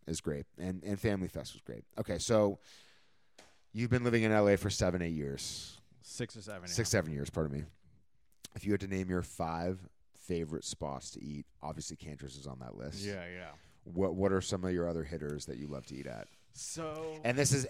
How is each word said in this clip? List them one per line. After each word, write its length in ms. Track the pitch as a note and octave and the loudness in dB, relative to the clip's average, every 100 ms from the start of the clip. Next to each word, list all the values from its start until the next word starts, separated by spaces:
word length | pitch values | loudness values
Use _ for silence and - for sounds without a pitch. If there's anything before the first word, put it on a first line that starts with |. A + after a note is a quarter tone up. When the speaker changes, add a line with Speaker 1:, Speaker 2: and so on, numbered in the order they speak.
| - | -4
Speaker 1:
is 160 | E2 | -4
great, 240 | E2 D2 - - | -2 -2 -4 -6
and, 240 | F2+ F#2 | -4 -4
and 160 | G2 G2+ | -4 0
Family 280 | A2+ G2+ F#2 | 2 2 0
Fest 260 | D#2+ - | -4 -8
was 80 | - | -12
great. 220 | - A1+ - - | -12 -12 -10 -6
Okay, 220 | - F2 | -4 -2
so 400 | - A2 G2+ G2 - - - - - - _ - - - _ | 4 6 6 4 -8 -20 -20 -20 -20 -20 _ -20 -20 -20 _
you've 160 | A2 A#2 | -2 4
been 140 | B2 | 4
living 180 | A#2+ A#2 | 6 6
in 100 | A2 | 8
L 160 | G#2+ G2+ | 8 8
A 80 | G2+ | 8
for 140 | G#2 | 4
seven, 320 | - F#2 F2+ | 4 4 4
eight 120 | E2+ D#2 | 2 0
years. 640 | C#2+ C2+ - - - - - - | -2 -4 -6 -8 -10 -16 -20 -20
Speaker 2:
Six 340 | - - A#2+ A2+ | -12 -6 -6 -8
or 40 | |
seven, 260 | G2 G2 F2 | -12 -10 -4
Speaker 1:
Six, 220 | F2 A2 | 0 2
Speaker 2:
yeah. 100 | G#2 | 4
Speaker 1:
seven 120 | D#2 | 2
years, 160 | C#2+ C#2 | 0 -2
pardon 260 | E2+ D2+ C#2+ | 0 0 -2
me. 60 | D2+ - - - - - - - - - | -6 -12 -20 -20 -20 -20 -20 -20 -14 -6
If 100 | G2+ | 0
you 60 | |
had 100 | G2+ | 0
to 60 | G2 | 2
name 220 | F#2+ F#2 | -2 2
your 140 | F2+ | 0
five 560 | E2+ - E2 E2 F2 F#2 F#2 - - - | 0 -2 -2 0 0 -2 -6 -20 -20 -14
favorite 480 | - E2+ D#2 D#2 | -4 -2 -2 -4
spots 460 | - - D2 C2+ - | -6 -6 -4 -6 -8
to 120 | - | -12
eat, 240 | D2 D2 - - | -8 -8 -10 -10
obviously 340 | D2 D#2 D2 D#2+ | -10 -8 -8 -10
Cantor's 380 | D#2+ C#2+ C#2 C2+ | -12 -10 -12 -12
is 80 | C#2 | -12
on 140 | B1+ | -10
that 180 | A#1+ G1+ | -12 -10
list. 220 | C#2 G2 | -8 -6
Speaker 2:
Yeah, 200 | G2+ G2 F2 | -6 -6 -8
yeah. 140 | F2+ E2 D2 - - | -10 -12 -16 -20 -20
Speaker 1:
What, 300 | - E2+ F#2+ | -8 0 2
what 180 | F#2 G2 | 4 4
are 100 | F#2+ | 4
some 220 | - F#2+ | 2 -2
of 80 | F2+ | 0
your 140 | F2+ E2+ | 2 2
other 160 | E2 | 0
hitters 440 | D2+ E2 D2 D2 - | -2 -4 -4 -6 -6
that 100 | B1+ | -8
you 80 | D2 | -6
love 200 | C#2 C2 | -8 -8
to 80 | C2+ | -10
eat 100 | C2+ | -8
at? 220 | A1+ - - - | -8 -12 -16 -20
Speaker 2:
So 640 | - - E3 D#3+ D3+ D#3+ D#3 | -12 -10 -6 -6 -6 -6 -2
Speaker 1:
And 120 | C#3 C3 | 0 4
this 140 | C#3 | 6
is 140 | C#3 C3 | 4 2